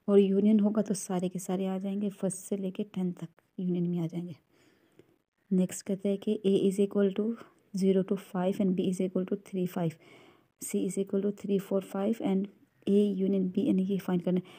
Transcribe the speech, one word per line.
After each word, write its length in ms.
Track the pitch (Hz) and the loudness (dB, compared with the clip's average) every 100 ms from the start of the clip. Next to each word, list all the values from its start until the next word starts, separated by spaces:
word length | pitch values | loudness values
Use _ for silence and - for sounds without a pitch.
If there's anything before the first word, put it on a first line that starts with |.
| - | 4
और 120 | 202 | 6
यूनियन 400 | 196 196 208 220 | 6 4 4 4
होगा 220 | 208 214 | 4 0
तो 120 | 202 | -2
सारे 340 | 190 - 180 185 | -4 -4 -4 -2
के 100 | 185 | -6
सारे 260 | - 185 190 | -4 -4 -2
आ 120 | 190 | -4
जाएंगे, 300 | 196 196 202 | -4 -4 -6
फर्स्ट 280 | 190 190 - | -2 -4 -4
से 200 | - 202 | -6 -6
लेके 260 | 190 190 208 | -4 -6 -8
टेन 260 | 185 185 | -4 -4
तक 160 | 180 165 _ _ - | -4 -12 _ _ -6
यूनियन 280 | 180 175 175 | -2 0 0
में 100 | 175 | -2
आ 80 | 165 | -4
जाएंगे। 280 | 175 175 - _ _ _ _ _ _ _ _ _ _ _ | -6 -10 -14 _ _ _ _ _ _ _ _ _ _ _
नेक्स्ट 340 | 185 180 - - | 0 0 -4 -6
कहते 220 | 190 202 | -4 -2
हैं 80 | 196 | -2
कि 220 | 214 214 190 | -2 0 2
A 80 | 196 | 4
is 160 | 196 190 | 2 2
equal 300 | 202 202 202 190 | 0 4 2 2
to 100 | 214 233 - _ _ | -4 -4 -12 _ _
zero 300 | 190 190 190 185 | 0 4 4 2
to 80 | 190 - | -2 -4
five 340 | 185 185 196 | -2 -2 2
and 140 | 196 180 | 2 2
B 120 | 190 | 0
is 120 | 180 | 0
equal 240 | 185 185 185 | -2 -2 -2
to 120 | 202 - | -6 -6
three, 180 | 190 180 | -4 -4
five, 280 | - 165 - - - - _ _ _ | -2 -4 -4 -20 -20 -20 _ _ _
C 200 | - 202 196 | -6 -4 -2
is 100 | 190 | -4
equal 260 | 190 196 202 | -4 -2 -2
to 60 | 202 | -4
three, 180 | 202 196 | -2 -2
four, 200 | - 196 190 | 0 -2 -2
five 360 | 196 202 226 | -4 -2 -2
and 240 | 196 190 202 - _ _ - | 0 0 -2 -10 _ _ 2
A 160 | 196 208 190 | 4 4 2
union 320 | 190 196 185 | 0 2 0
B, 120 | 190 196 | 0 2
यानी 180 | 190 190 | 2 2
कि 100 | 190 | -2
find 240 | - 180 | 0 0
करना 160 | 180 180 | 0 -2
है। 40 | - | -4